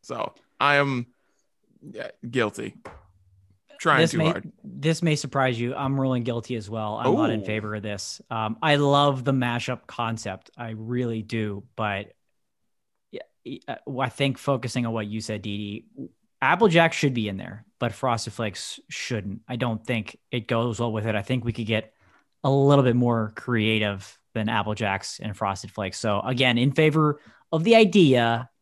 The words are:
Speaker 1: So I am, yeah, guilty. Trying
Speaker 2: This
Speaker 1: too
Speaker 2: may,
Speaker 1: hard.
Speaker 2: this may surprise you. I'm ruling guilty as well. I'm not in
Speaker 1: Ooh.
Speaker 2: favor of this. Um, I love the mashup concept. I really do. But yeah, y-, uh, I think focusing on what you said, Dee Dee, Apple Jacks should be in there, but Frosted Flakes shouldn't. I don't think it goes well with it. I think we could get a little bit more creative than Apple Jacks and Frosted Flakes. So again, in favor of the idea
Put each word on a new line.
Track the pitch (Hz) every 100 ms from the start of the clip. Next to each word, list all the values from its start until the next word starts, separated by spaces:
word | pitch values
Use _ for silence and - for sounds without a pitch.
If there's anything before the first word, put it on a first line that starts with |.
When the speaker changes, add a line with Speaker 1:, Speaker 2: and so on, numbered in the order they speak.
Speaker 1:
So | - - - _ _ _
I | 143 143
am, | 143 127 120 _ _ _ _ _ _ _ -
yeah, | 104 - - 123
guilty. | 123 107 - 107 - - - _ _ _ _ _ _ _ -
Trying | 165 139
Speaker 2:
This | 160
Speaker 1:
too | -
Speaker 2:
may, | 160
Speaker 1:
hard. | 127 - -
Speaker 2:
this | - 131 147 160
may | 170 151
surprise | 135 139 131 117
you. | 120 131
I'm | 135 139
ruling | 135 127
guilty | 120 117 - 120
as | 101
well. | 110 107 110
I'm | 123 208
not | 320
in | 110
Speaker 1:
Ooh. | 101
Speaker 2:
favor | 110 107 107
of |
this. | 104 101 - - -
Um, | 113 110 110
I | 160 147
love | 143 143 143 135 127
the |
mashup | 135 123 120 - 123 -
concept. | - 113 113 107 95 _ -
I | 117
really | 110 110 123 123 113
do. | 110 113 107 98 - -
But | 107 98 104 _ _ _ _ _ _ _ _ _ _
yeah, | - - _ -
y-, | 135 -
uh, | 127 - 127
I | 127
think | - 139 120
focusing | - 135 120 127 120
on |
what | 113 104
you | 110
said, | 107 107
Dee | 104 101 104 107 - -
Dee, | 135 _ _ _
Apple | 135 180 220
Jacks | 165 165 -
should | 147
be | 120 107
in | 95
there, | 92 104 - _
but | 120
Frosted | - 135 117 -
Flakes | 104 110 92 - - _
shouldn't. | - - 120 98 95 -
I | 123
don't | 123 110 -
think | 117 101 - _
it | 123 104
goes | 117 120 110
well | 117
with | 110 110
it. | 104
I |
think | 104 127
we | 113
could | 113 110
get | 110 - _ _ _ _ _ 139
a |
little | 139 139 143 127
bit | 120
more | 120 117 107 -
creative | - 117 107 110 104 101 - - _
than | 113 107
Apple | 110 104 107
Jacks | 107 98 - -
and | 107 104
Frosted | 104 95 -
Flakes. | - 98 -
So | 113 101
again, | 117 127 127 120
in | 131
favor | 139 156 151 156 143 - _ _
of | 160 170
the | 226
idea | 220 208 160 127 117 117 123 _